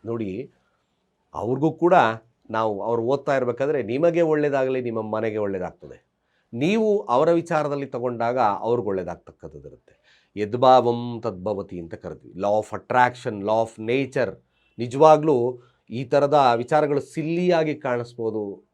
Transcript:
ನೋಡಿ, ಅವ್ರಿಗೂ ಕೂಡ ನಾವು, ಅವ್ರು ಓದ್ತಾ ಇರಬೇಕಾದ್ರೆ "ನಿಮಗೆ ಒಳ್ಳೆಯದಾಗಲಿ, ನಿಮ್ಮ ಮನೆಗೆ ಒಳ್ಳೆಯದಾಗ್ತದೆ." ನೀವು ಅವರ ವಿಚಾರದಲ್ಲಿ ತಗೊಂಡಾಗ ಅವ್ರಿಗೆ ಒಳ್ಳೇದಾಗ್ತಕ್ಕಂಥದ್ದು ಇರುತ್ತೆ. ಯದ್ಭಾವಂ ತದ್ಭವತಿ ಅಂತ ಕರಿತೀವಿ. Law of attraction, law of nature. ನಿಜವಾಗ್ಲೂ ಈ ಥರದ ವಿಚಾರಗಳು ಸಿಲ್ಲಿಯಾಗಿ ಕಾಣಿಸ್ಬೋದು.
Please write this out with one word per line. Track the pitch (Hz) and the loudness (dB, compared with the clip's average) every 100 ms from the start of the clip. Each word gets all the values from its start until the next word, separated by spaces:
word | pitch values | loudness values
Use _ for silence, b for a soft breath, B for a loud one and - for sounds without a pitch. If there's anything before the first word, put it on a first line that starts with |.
| 107 | -8
ನೋಡಿ, | 117 104 92 139 _ _ _ _ _ _ _ _ | -6 -6 -6 -12 _ _ _ _ _ _ _ _
ಅವ್ರಿಗೂ | 76 104 131 156 | -8 -4 0 -2
ಕೂಡ | 156 170 180 117 113 _ _ _ | 0 4 6 4 0 _ _ _
ನಾವು, | 110 110 101 | -2 -2 -2
ಅವ್ರು | 104 117 | -2 -2
ಓದ್ತಾ | 117 139 147 139 | 0 -2 0 -2
ಇರಬೇಕಾದ್ರೆ | 120 117 139 151 | -2 -2 -2 -2
"ನಿಮಗೆ | 107 127 170 170 | -2 0 0 2
ಒಳ್ಳೆಯದಾಗಲಿ, | 160 151 147 135 131 131 | 0 2 0 0 0 -2
ನಿಮ್ಮ | 123 113 | -4 -6
ಮನೆಗೆ | 107 110 110 107 | -4 -4 -2 -2
ಒಳ್ಳೆಯದಾಗ್ತದೆ." | 101 95 87 - 69 - _ _ _ _ _ | -4 -4 -8 -12 -20 -20 _ _ _ _ _
ನೀವು | 117 151 220 220 208 | -4 0 2 2 0
ಅವರ | - 120 160 | 2 2 4
ವಿಚಾರದಲ್ಲಿ | 170 170 160 147 143 139 | 2 0 -2 -2 -4 -6
ತಗೊಂಡಾಗ | 127 123 117 117 127 | -6 -6 -2 -2 2
ಅವ್ರಿಗೆ | 110 98 107 120 98 | 0 0 0 0 0
ಒಳ್ಳೇದಾಗ್ತಕ್ಕಂಥದ್ದು | 95 87 85 - - 80 73 69 | -4 -6 -12 -16 -20 -18 -18 -20
ಇರುತ್ತೆ. | - _ _ _ _ _ 98 | -20 _ _ _ _ _ -8
ಯದ್ಭಾವಂ | 104 120 131 127 120 120 120 117 | -4 2 6 6 6 -2 -4 -6
ತದ್ಭವತಿ | 117 92 95 98 92 90 | -8 -6 -6 -6 -8 -12
ಅಂತ | 82 | -12
ಕರಿತೀವಿ. | - 90 78 62 | -12 -14 -14 -16
Law | 87 101 107 104 | -6 0 0 -2
of | 104 | -10
attraction, | - 123 123 123 127 104 98 | -2 2 2 0 -10 -6 -2
law | 110 113 | -2 -2
of | 113 110 | -6 -4
nature. | 127 131 135 117 - _ _ _ - | -2 -2 -4 -4 -6 _ _ _ -10
ನಿಜವಾಗ್ಲೂ | 123 135 156 156 156 131 120 123 B B _ | -8 4 8 8 6 2 0 -4 B B _
ಈ | 110 | -10
ಥರದ | 127 143 143 147 131 117 | 0 0 4 4 4 2
ವಿಚಾರಗಳು | 123 156 151 143 | 2 0 2 -2
ಸಿಲ್ಲಿಯಾಗಿ | - - 151 170 180 165 156 147 | -4 -8 -4 -2 2 2 0 -4
ಕಾಣಿಸ್ಬೋದು. | 139 120 120 - 113 107 101 92 _ | -4 -4 -6 -6 -6 -4 -8 -10 _